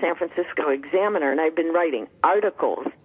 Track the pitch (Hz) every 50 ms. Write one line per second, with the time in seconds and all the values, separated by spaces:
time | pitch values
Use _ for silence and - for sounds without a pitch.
0 | - 170 165 - 180 165 - 180 175 - - - 156 147 135 139 139 - 170 185
1 | 202 208 214 180 147 139 135 151 160 160 160 175 160 165 165 175 175 165 135 113
2 | 104 - - _ - 160 190 208 214 202 - - 156 120 87 - - - - -